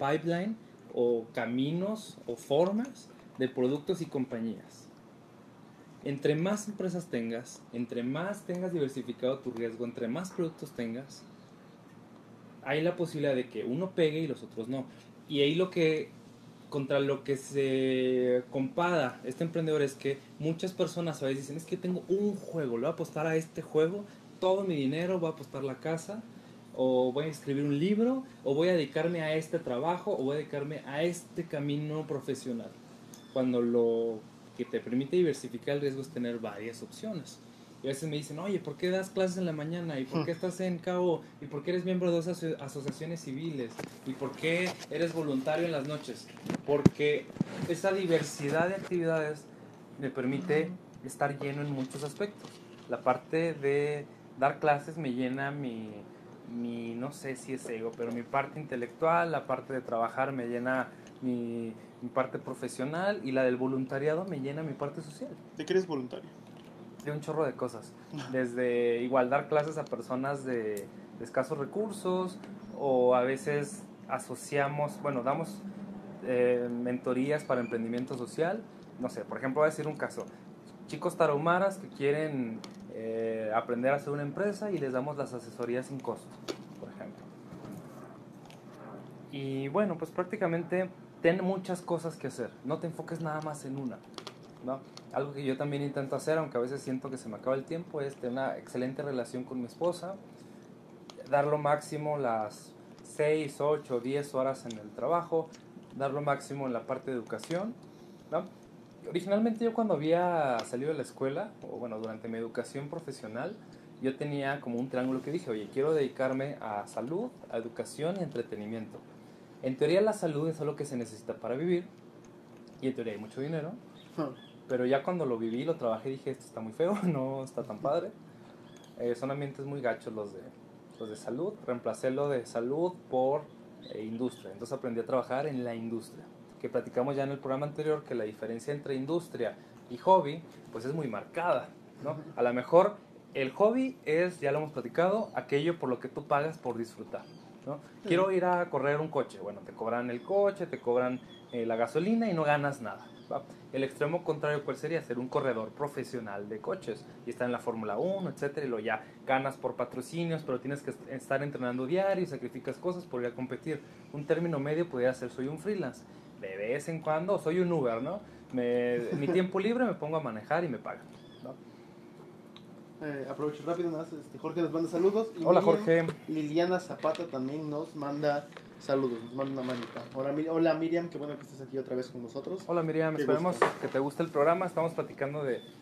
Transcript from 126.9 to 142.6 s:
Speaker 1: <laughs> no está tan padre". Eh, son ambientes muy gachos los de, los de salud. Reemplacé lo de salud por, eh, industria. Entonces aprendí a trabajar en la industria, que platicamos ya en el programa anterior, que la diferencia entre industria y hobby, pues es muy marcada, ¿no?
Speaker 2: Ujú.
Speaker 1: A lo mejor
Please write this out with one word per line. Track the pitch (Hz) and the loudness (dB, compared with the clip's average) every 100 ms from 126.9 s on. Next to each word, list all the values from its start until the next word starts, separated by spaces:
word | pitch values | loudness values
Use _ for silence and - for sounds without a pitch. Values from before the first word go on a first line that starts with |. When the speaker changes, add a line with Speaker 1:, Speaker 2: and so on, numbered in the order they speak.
Speaker 1:
<laughs> | 202 | 2
no | 185 139 131 135 | 2 2 0 -2
está | 131 - | -6 -6
tan | 117 104 | -6 -2
padre". | 135 165 190 - - - - - - - - - | 0 2 0 -8 -18 -20 -20 -20 -20 -20 -16 -4
Eh, | 120 | -2
son | 120 135 | 0 -2
ambientes | 139 139 135 | -2 -4 -6
muy | 139 143 | -6 -2
gachos | 123 110 120 | 0 0 -4
los | 107 101 | -6 -6
de, | 95 - - - - - - | -8 -14 -16 -20 -20 -18 -10
los | 110 | -10
de | 107 | -8
salud. | - 123 185 208 - | -6 -4 -4 -4 -4
Reemplacé | 120 120 107 131 | -2 -2 0 0
lo | 131 143 | 2 2
de | 131 | 0
salud | 110 117 120 147 180 180 - | -2 -2 0 2 0 -2 -2
por, | 127 131 151 151 - - - - | 2 4 2 -2 -16 -20 -18 -12
eh, | 107 | -8
industria. | 107 113 123 - 92 | -6 -2 -2 -4 -12
Entonces | 101 117 131 | -10 -6 -4
aprendí | 127 117 | -2 -2
a | 110 | 0
trabajar | 127 120 127 147 | 0 2 0 0
en | 131 | -2
la | 120 | -2
industria, | 117 113 117 - - - - - - | -4 -4 -6 -8 -14 -18 -18 -20 -8
que | 123 | -2
platicamos | 123 - 123 135 139 | -2 0 0 0 2
ya | |
en | 135 | 0
el | 139 | -2
programa | 135 131 147 | -2 -2 -2
anterior, | 143 156 151 | -2 0 0
que | 147 | 0
la | 120 | -2
diferencia | 107 107 110 117 143 | -2 -4 -6 -4 -4
entre | 147 143 | -4 -2
industria | 131 135 170 170 131 107 - - - - | -2 0 -2 -2 -2 -2 -4 -14 -18 -12
y | 123 | 0
hobby, | 185 190 143 165 - - - | 6 8 6 -2 -8 -16 -10
pues | 113 123 | -6 -2
es | |
muy | 160 135 | -2 -2
marcada, | 101 - 170 170 131 - - - - | -4 -6 0 2 2 0 -10 -20 -8
¿no? | 139 | -6
Speaker 2:
Ujú. | 156 - - | -6 -4 2
Speaker 1:
A | |
lo | 123 | 4
mejor | 123 | 4